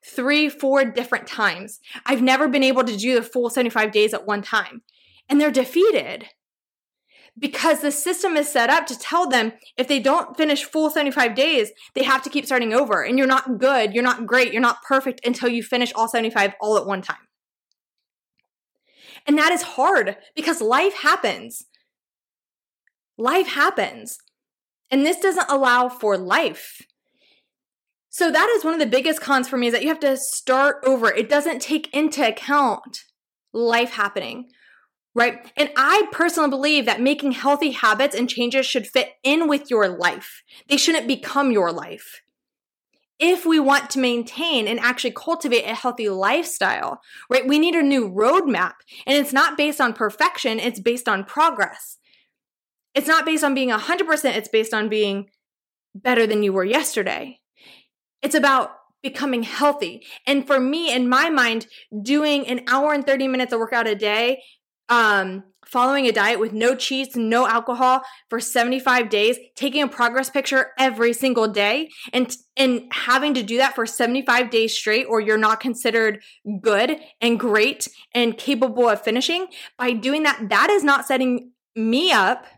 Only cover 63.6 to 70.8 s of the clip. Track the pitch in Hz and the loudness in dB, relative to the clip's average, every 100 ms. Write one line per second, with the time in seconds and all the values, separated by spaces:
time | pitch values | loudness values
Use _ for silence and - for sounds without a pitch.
63.6 | 220 240 226 208 208 214 240 262 - _ | 0 -2 0 -2 0 0 0 -2 -6 _
64.6 | _ _ - 240 220 202 190 190 - _ | _ _ 0 2 4 2 0 -8 -14 _
65.6 | - 247 247 277 254 214 202 226 220 214 | -6 0 2 2 2 2 2 0 -2 0
66.6 | 233 262 - 269 262 240 220 233 240 226 | 0 0 -2 -4 -4 -4 0 2 2 0
67.6 | 233 240 254 262 262 - _ 233 - 247 | -2 0 2 2 -2 -20 _ -8 -2 0
68.6 | 240 262 254 247 226 208 214 247 - - | 0 0 2 0 2 2 2 0 -8 -6
69.6 | 277 277 269 - 233 254 262 285 269 269 | -4 -2 -2 0 0 0 -2 -4 0 0
70.6 | - - | 0 0